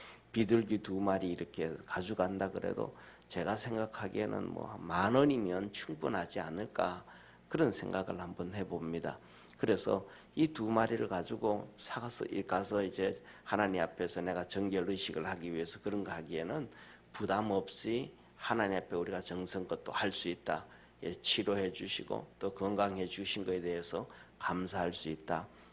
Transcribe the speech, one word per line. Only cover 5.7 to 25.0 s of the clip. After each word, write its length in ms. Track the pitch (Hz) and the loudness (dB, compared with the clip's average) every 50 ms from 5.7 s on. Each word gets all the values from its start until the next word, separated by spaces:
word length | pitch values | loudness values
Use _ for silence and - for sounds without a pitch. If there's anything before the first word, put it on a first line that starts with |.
| - | -6
충분하지 680 | - - - 160 151 151 139 117 95 85 - - 104 | -8 -8 -8 -6 -4 -2 0 0 0 -2 -2 -4 -6
않을까, 640 | 85 80 80 87 107 - - - 92 90 90 - - - - - - - - - - - | -6 -4 -4 -6 -6 -4 0 0 0 0 0 -4 -10 -14 -18 -20 -20 -20 -20 -20 -8 -2
그런 240 | - 151 160 127 98 | 2 4 4 4 4
생각을 480 | - - 95 92 92 92 - 95 90 | 2 -2 -2 0 0 0 -2 -4 -6
한번 340 | 90 87 90 - 87 87 95 | -6 -6 -6 -6 -6 -4 -4
해봅니다. 640 | 101 95 87 90 85 80 82 82 85 78 80 71 - - - - - - - - | -4 -4 -2 -2 -2 -2 -2 -2 -2 -2 -4 -6 -8 -12 -18 -20 -20 -20 -20 -6
그래서 500 | - - 113 104 92 - - 104 98 - - - - - - - | 0 4 4 4 4 4 2 2 2 2 -2 -14 -18 -18 -4 2
이 140 | - 156 156 156 | 4 4 4 4
두 120 | - 110 | 2 0
마리를 400 | 110 113 110 113 110 117 113 117 101 | 4 6 6 6 6 4 2 0 0
가지고 640 | 95 90 85 - 117 107 113 110 104 101 - - - - | 0 -2 -2 -2 -2 0 2 2 2 2 -2 -6 -12 -16
사가서, 460 | - - - 120 113 120 - - - | -12 -8 -6 -6 -6 -6 -6 -4 -4
이 160 | - - 95 95 | -2 -2 -2 0
가서 360 | - 92 92 98 95 107 104 98 | 0 0 0 0 2 2 2 2
이제 380 | 92 - - 95 98 - - - - - - - | 0 0 0 0 0 0 -2 -8 -16 -20 -14 -6
하나님 380 | - - 101 107 98 92 92 82 | 0 2 4 4 4 4 4 2
앞에서 380 | 80 - - 92 87 - 92 87 | 2 0 -2 -2 -2 -2 -2 -2
내가 240 | 92 90 87 90 - | 0 0 -2 -2 -2
정결 400 | - 98 98 98 95 95 90 92 | -2 -2 0 2 2 2 2 2
의식을 380 | 98 92 - - 80 80 80 92 | 0 -2 -2 -4 -4 -2 -2 -2
하기 240 | 92 87 82 85 85 | -4 -4 -4 -4 -2
위해서 260 | 80 82 85 - - - | -2 -2 -4 -6 -8 -4
그런 200 | 104 101 104 95 | -2 -2 -2 -2
거 100 | 90 85 | -2 -4
하기에는 580 | 82 80 - 87 80 82 87 123 156 139 113 - - - - - - - - - | -6 -6 -4 -4 -2 -2 -2 -2 -4 -4 -6 -10 -16 -20 -20 -20 -20 -20 -14 -8
부담 380 | - 107 98 95 101 107 107 | -4 0 2 4 4 4 4
없이 600 | 98 98 90 - - - - 110 113 123 139 - - - - - - | 4 2 2 0 -4 -6 -2 0 0 0 -2 -4 -10 -16 -20 -20 -14
하나님 420 | - - - 117 113 110 98 98 92 | -6 -2 0 2 4 4 4 2 0
앞에 180 | - - - | 0 0 -2
우리가 240 | 87 87 92 95 90 | -2 0 0 -2 -4
정성껏 640 | 92 - 90 90 90 87 - 98 92 - - 80 - | -4 -4 -4 -4 -4 -2 -4 -4 -2 -2 -4 -4 -4
또 80 | - - | -4 -2
할 180 | - - 101 95 | 0 0 0 0
수 160 | - - 87 | -2 -2 -2
있다. 360 | 87 - - - 82 78 - - - - - - - - - | -4 -2 -2 -2 -2 -2 -4 -8 -18 -20 -20 -20 -14 -8 -6
예, 100 | 85 90 | -6 -6
치료해 600 | - - - - - 101 101 101 101 95 92 - | -2 0 0 2 2 2 2 2 2 2 0 -2
주시고 540 | - - 95 - - - - - - - - - - | -4 -6 -4 -4 -4 -4 -4 -4 -6 -6 -8 -8 -4
또 160 | - 98 98 | -4 -4 -2
건강해 520 | - 95 98 104 98 101 101 95 95 92 | 0 0 2 4 4 4 2 2 0 -2
주신 380 | 90 - - 101 95 - 104 95 | -4 -4 -4 -4 -2 -2 -2 0
거에 160 | 92 92 90 | 0 0 0
대해서 480 | 85 87 87 85 87 - - 85 123 - - - - - - - | 0 0 -2 -2 -2 -4 -4 -4 -4 -6 -10 -18 -20 -20 -10 -4
감사할 560 | - - 90 90 92 92 - 95 90 87 85 | -2 0 0 0 0 0 0 0 0 0 0
수 160 | - | -2